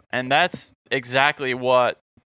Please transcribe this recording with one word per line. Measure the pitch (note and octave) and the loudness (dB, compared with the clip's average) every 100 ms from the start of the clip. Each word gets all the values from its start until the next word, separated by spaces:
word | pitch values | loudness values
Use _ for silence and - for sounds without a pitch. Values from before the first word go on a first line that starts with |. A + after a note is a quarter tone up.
| - | -10
And | B2 B2+ | -6 0
that's | C#3+ F3+ - - _ - | 2 2 -4 -14 _ -6
exactly | C3 A#2+ B2+ C#3+ D3 C3 | -6 -2 2 2 0 -4
what | B2 B2+ B2+ A#2+ - _ _ | -2 2 2 2 -2 _ _